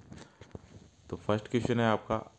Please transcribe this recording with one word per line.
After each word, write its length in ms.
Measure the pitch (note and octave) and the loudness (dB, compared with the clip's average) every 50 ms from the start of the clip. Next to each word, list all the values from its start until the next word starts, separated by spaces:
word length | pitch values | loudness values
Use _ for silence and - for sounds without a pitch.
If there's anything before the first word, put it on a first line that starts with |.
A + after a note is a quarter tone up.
| - - - - - - - - - - - - - - - - - - - _ - - | -20 -20 -18 -18 -20 -20 -20 -20 -20 -18 -18 -18 -18 -18 -20 -20 -20 -20 -20 _ -12 -10
तो 60 | - - | -10 -6
फर्स्ट 300 | - - G#2 A2 - - | 0 0 0 0 0 0
क्वेश्चन 320 | - A#2+ A2 - A#2+ A#2 | 0 0 2 2 2 4
है 80 | A#2 A2+ | 4 4
आपका, 340 | G#2+ G2+ - - A2+ G#2+ - - - | 2 2 0 -2 -2 -2 -4 -6 -14